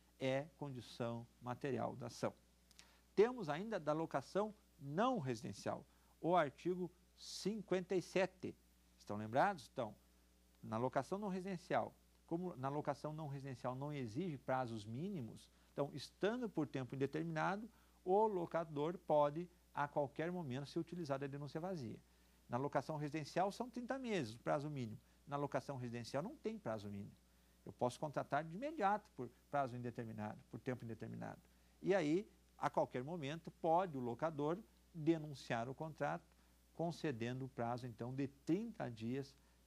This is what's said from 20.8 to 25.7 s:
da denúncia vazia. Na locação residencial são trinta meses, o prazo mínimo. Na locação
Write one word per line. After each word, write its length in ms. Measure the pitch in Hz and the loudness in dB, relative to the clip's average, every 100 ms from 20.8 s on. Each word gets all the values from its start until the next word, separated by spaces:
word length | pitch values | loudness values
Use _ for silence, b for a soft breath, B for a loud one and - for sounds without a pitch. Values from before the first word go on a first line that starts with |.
| 160 180 147 135 | -2 -4 -2 -2
da 80 | 143 | -2
denúncia 340 | 143 143 160 | -4 -6 -4
vazia. 380 | 180 180 113 - b b b b - | -4 -4 -6 -8 b b b b -4
Na 80 | 127 | -2
locação 400 | 135 143 135 151 | 2 2 0 -2
residencial 540 | 147 156 147 170 196 | -2 -4 0 2 2
são 180 | - 247 | 0 -6
trinta 300 | 247 247 269 | -6 -4 -4
meses, 360 | 247 196 113 | 0 0 0
o 40 | 117 | -4
prazo 320 | - 151 147 | 0 0 0
mínimo. 300 | 143 117 110 b b - | -4 -4 -6 b b -6
Na 100 | 143 | -4
locação 400 | 143 135 - | 0 -2 -2